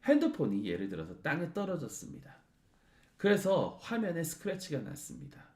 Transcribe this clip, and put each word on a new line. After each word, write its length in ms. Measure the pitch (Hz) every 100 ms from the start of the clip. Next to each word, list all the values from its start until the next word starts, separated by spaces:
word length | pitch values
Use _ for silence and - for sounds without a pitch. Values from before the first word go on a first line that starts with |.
| -
핸드폰이 580 | 294 311 - 127 98
예를 240 | 104 87 98
들어서 320 | 87 80 90
땅에 320 | - 151 170
떨어졌습니다. 840 | 185 196 175 123 - - - - - _ _ _ _ _ _ _ _
그래서 640 | 196 208 185 190 95 -
화면에 400 | - 233 214 165
스크래치가 580 | 160 - 202 185 - 143
났습니다. 640 | 107 - - - 139 - -